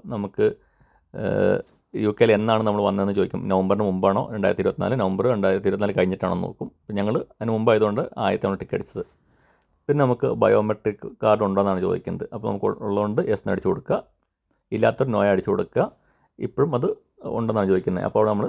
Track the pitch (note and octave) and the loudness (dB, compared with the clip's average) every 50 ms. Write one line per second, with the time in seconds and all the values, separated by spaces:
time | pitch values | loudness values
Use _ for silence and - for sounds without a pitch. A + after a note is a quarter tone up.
0 | - - B2 G#2+ G2+ G2 - - G#2+ A2 - - _ _ _ _ _ _ _ _ | -8 -10 -8 -8 -8 -8 -2 0 0 0 0 -2 _ _ _ _ _ _ _ _
1 | _ _ - - G#2+ G2 G2+ G2+ G2 F#2+ G2 F#2+ - - _ _ _ _ - G#2+ | _ _ -12 -6 -4 -4 -2 0 2 2 0 0 -4 -8 _ _ _ _ -6 -2
2 | A2 G#2 G#2 - A#2+ A2+ G#2+ G2+ G#2+ A2+ A2+ A2 A2+ G#2+ G#2 G#2 G2+ G2 G2 G2 | -2 -2 2 4 4 4 4 4 2 2 0 2 2 0 0 0 0 0 0 0
3 | G2 G2+ G2 G2 F#2+ - - G2 - G2+ F#2+ F#2+ F#2+ F#2+ G2+ G#2 G#2+ G2+ F#2 F#2 | 0 0 0 0 -2 -2 -2 -6 -4 0 0 0 2 2 0 0 0 0 0 0
4 | F#2+ G2 G2 A2 C3+ - A#2 G#2 F#2+ F#2+ F#2 - F#2 F#2+ - - F#2 G2 B2+ C3 | 0 2 2 0 -2 -4 -6 -2 0 0 0 0 0 -2 -2 -2 -2 -2 0 0
5 | G2+ F#2+ F#2+ F#2+ G#2 B2 A#2+ G2+ G2 F#2+ F#2+ G2 G2+ G2 F#2+ G2 G#2 G2+ G2 F#2+ | 0 -2 0 0 0 0 0 2 2 0 0 0 0 -2 -2 0 -2 -2 0 0
6 | F2+ F#2 F#2+ - - F#2 F2+ F2+ F#2 F2 F#2 - - - - _ _ - G#2+ G2+ | 0 0 0 -2 -2 -4 -2 -4 -4 -6 -8 -10 -12 -14 -14 _ _ -8 -4 -2
7 | G2+ G#2 A#2 E3+ - - _ _ A2 A2+ A2+ A2 A2+ A#2+ A2+ G#2+ G#2+ G#2 G#2 A#2+ | -2 0 -2 -2 -4 -6 _ _ -4 -2 -2 2 4 4 4 4 4 2 2 -2
8 | E3 - - - A2+ G2 G2 G2 - G2 G2 - - - - - - - - F#2+ | -4 -6 -6 -4 -2 0 0 0 0 -2 -2 -4 -6 -6 -6 -6 -6 -8 -10 -10
9 | F2 - _ _ _ _ _ _ _ _ _ _ _ _ _ _ _ - C#3+ D3 | -10 -10 _ _ _ _ _ _ _ _ _ _ _ _ _ _ _ -2 0 2
10 | C#3 B2+ B2 - - B2+ A2+ A2+ G#2+ G#2 G#2+ G#2+ G#2+ G#2+ G#2+ - - G#2+ G2+ - | 2 2 2 0 0 -2 2 4 4 6 6 4 4 0 -2 -2 -2 -4 -4 -4
11 | - - - - - A2 G#2+ G#2+ G#2+ G2 G2 G2 G2 G2+ F#2+ F#2 F#2 F#2 F#2 F#2 | -10 -14 -10 -2 2 2 2 4 2 2 2 2 2 2 0 0 0 -2 -2 -2
12 | - F#2+ F2+ F2+ - - - - A2+ A2 G2+ G2+ - G2+ G2+ - A2+ G#2+ G2+ G#2 | -4 -8 -8 -8 -8 -10 -10 -8 -6 -4 -4 -2 -2 -4 -4 -4 -4 -4 -2 -2
13 | G#2 G#2 G#2+ C#3+ F3+ - G#2+ - - G2+ F#2+ F#2 - F#2 F#2 - - - - - | -2 -2 -2 -2 -2 -2 -2 -4 -2 -4 -4 -2 0 -2 -2 -2 -2 -4 -4 -4
14 | - _ _ _ _ _ _ _ _ _ _ _ _ _ - A2 A2+ A2+ A2 - | -4 _ _ _ _ _ _ _ _ _ _ _ _ _ -2 2 2 2 2 2
15 | B2+ C3 A2+ G#2 G2 G2+ G2 F#2 - G#2+ G2 F#2+ F#2 - - B2 F3+ - - _ | -2 0 2 2 2 4 2 2 2 0 -2 -2 -2 -2 -2 -2 -2 -2 -4 _
16 | _ _ _ _ _ _ _ - - A#2 - - C#3 E3+ C3+ B2 C#3+ G3+ G#3+ - | _ _ _ _ _ _ _ -10 -10 -8 -2 -2 0 0 0 -2 -2 -2 -4 -6
17 | _ _ _ _ - - - A2+ A#2 A2 A2 A2 G2 F#2+ F#2+ F#2 F2+ G2+ F#2 F2+ | _ _ _ _ -10 -8 -6 -4 -2 0 0 0 2 2 2 2 2 0 -2 -2
18 | F#2+ G#2 - G#2 G#2+ G#2+ G#2 G2+ - | -4 0 2 2 2 2 2 0 -2